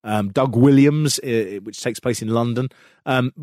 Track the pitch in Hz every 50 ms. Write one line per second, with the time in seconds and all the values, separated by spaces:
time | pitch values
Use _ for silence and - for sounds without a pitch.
0 | - 110 107 107 101 101 98 139 135 135 107 117 123 143 139 135 139 147 147 151
1 | 151 143 - - - 135 117 113 107 92 101 101 95 110 104 - - 127 113 -
2 | - 127 117 - 113 107 113 117 117 120 117 123 131 131 - _ _ _ _ _
3 | _ 147 131 127 123 135 - -